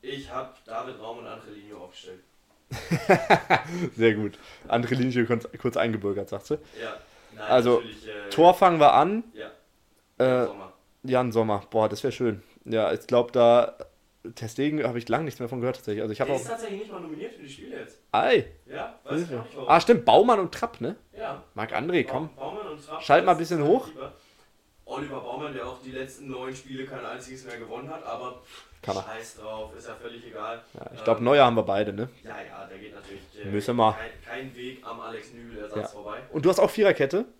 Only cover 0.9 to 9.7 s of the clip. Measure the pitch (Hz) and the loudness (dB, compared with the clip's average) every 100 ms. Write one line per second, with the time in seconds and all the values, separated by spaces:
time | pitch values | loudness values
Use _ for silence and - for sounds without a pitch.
0.9 | 120 113 120 113 110 107 104 101 104 - | -12 -12 -12 -14 -16 -16 -20 -18 -18 -18
1.9 | - 92 92 _ _ _ _ _ 131 - | -18 -18 -20 _ _ _ _ _ -14 -4
2.9 | 170 - 190 - 180 - 170 156 175 160 | -4 2 2 4 0 2 0 0 -6 -6
3.9 | - 113 107 104 - - - - 117 120 | 4 4 4 -4 -8 -20 -20 -4 -2 0
4.9 | 131 127 123 117 117 - - 127 - 117 | 0 0 0 0 0 -4 -6 -4 -2 -2
5.9 | 107 101 101 98 101 - 151 - - 113 | -2 -2 -4 -6 -10 -6 -6 -6 -12 -12
6.9 | 107 - _ _ 107 107 123 120 120 113 | -12 -18 _ _ -14 2 4 6 2 0
7.9 | - - - - - 170 180 190 170 147 | -14 -14 -12 -8 6 8 8 6 8 8
8.9 | 120 160 214 233 - - - _ | 8 4 0 -6 -14 -16 -18 _